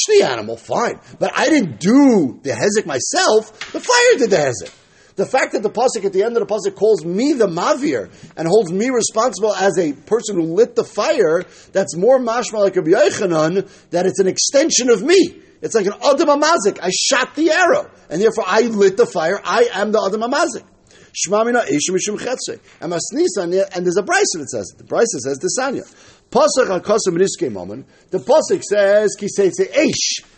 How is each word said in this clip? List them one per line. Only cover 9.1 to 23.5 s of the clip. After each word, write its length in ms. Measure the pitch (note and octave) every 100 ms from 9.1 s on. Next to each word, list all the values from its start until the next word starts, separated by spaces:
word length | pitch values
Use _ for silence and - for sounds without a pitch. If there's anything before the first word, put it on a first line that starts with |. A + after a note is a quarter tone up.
| A3 B3 F#3 G#3+
as 240 | F#3 G3 F3
a 140 | D#3+
person 460 | C#3 - A3 A3+ F#3+
who 160 | D#3+
lit 220 | E3+ A#3+ A#3
the 100 | -
fire, 580 | - B3 D#4 F3 E3 F3 - -
that's 240 | F#3+ F#3+ E3
more 220 | G#3+ C4
mashma 400 | A#3+ A#3 A3+ G#3+
like 180 | G3 F#3
Rabbi 140 | D#3+
Yochanan, 760 | G#3 E4+ - G3 D#3+ D#3+ F#3+ F#3 - -
that 160 | E3+ F#3
it's 140 | G3
an 80 | F#3
extension 640 | - - C#4 D#4+ - B3
of 140 | A3
me. 380 | B3+ F#4+ - - - _
It's 140 | D#3
like 140 | A3 F#3+
an 60 |
Adam 340 | G#3 C4+ C#4 D#4
Amazik. 520 | C#4+ D4+ A#3+ G3 -
I 100 | F3+
shot 420 | F#3 - C4 B3+ -
the 140 | D#4+
arrow, 400 | D#4+ F4 B3 - - -
and 100 | D#3+
therefore 220 | A3 G#3+ F#3
I 160 | G#3
lit 340 | A#3+ G#3+ G3 G3
the 120 | A#3
fire. 340 | F3 D#3+ G3
I 240 | F3 F#3+ A#3+
am 180 | F#3 G#3
the 80 | G#3+
Adam 220 | G3 G#3+
Amazik. 420 | A#3 C#4+ E4+ - - _ _ _ _ -
Shma 280 | - G3+ A#3
mina 140 | B3
Eisha 280 | G3 D3 C#3+
Mishum 300 | F3+ G3+ G#3
Chetze. 400 | - B3+ - A#2 _ -
And 140 | D#3
Masnisa, 500 | F3 - B3+ F4+ G#3
and 420 | E3+